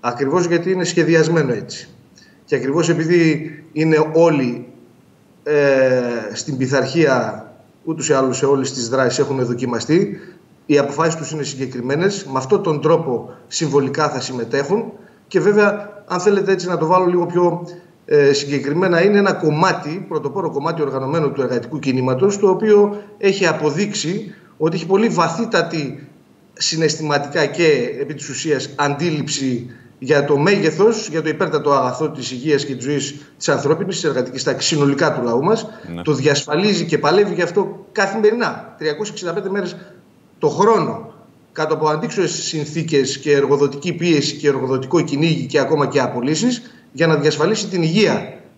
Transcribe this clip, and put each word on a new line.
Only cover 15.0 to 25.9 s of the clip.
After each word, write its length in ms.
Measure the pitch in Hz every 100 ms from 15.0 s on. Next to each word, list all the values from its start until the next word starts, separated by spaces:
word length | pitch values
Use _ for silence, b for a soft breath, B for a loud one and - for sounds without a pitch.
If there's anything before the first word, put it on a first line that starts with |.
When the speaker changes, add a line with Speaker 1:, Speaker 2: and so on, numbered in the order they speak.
| B B B
Speaker 1:
και 120 | 185
βέβαια, 600 | 170 208 202 202 - - -
αν 140 | 180
θέλετε 320 | 196 202 190
έτσι 160 | 190 170
να 100 | 170
το 80 | 160
βάλω 200 | 185 180
λίγο 200 | 180 -
πιο, 420 | 170 180 170 B B B B
ε, 280 | - 147 139
συγκεκριμένα, 680 | 143 143 143 127 156 185 170
είναι 140 | 190 202
ένα 140 | 196
κομμάτι, 720 | - 156 147 185 - 147 175 175
πρωτοπόρο 420 | 156 139 139 170
κομμάτι 320 | 147 151 165
οργανωμένο 480 | 143 131 131 165 147
του 120 | -
εργατικού 360 | 123 123 113 156
κινήματος, 600 | 127 127 127 127 196 202
το 100 | 202
οποίο 540 | 185 220 208 202 B B B
έχει 280 | 202 190 175
αποδείξει 880 | 156 151 143 202 - 151 202 220 B B B
ότι 180 | 160 165
έχει 100 | 165
πολύ 220 | 196 226
βαθύτατη 1000 | 165 165 190 226 180 165 165 139